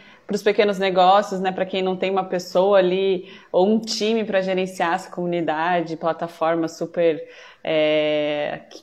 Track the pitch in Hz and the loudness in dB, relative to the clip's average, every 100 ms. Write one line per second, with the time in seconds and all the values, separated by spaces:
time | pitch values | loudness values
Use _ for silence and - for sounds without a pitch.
0 | - - - 202 214 208 208 185 196 185 | -20 -18 -8 -2 0 2 2 2 0 4
1 | 180 202 208 190 185 185 185 190 185 185 | 6 6 4 -2 -2 -2 -4 -2 -2 -2
2 | 190 190 185 180 175 180 196 196 185 185 | -2 -2 -2 -4 -2 2 4 4 4 2
3 | 196 185 - - - 180 196 220 - - | 0 -2 -4 -20 -4 2 2 2 0 -4
4 | 214 226 214 196 190 185 185 185 175 185 | -2 -2 0 -2 0 -2 -2 -2 -2 -2
5 | 185 - 175 175 160 156 165 175 160 160 | -6 -8 -4 -2 -2 -2 0 0 -2 -4
6 | 165 160 170 - 160 170 165 165 165 180 | -4 -4 -6 -4 -2 0 -2 -6 -8 0
7 | 170 147 - - - - - 156 151 151 | 0 0 -6 -18 -20 -12 -4 0 2 2
8 | 151 151 147 147 147 156 - - | 0 0 -2 -2 -4 -8 -12 -20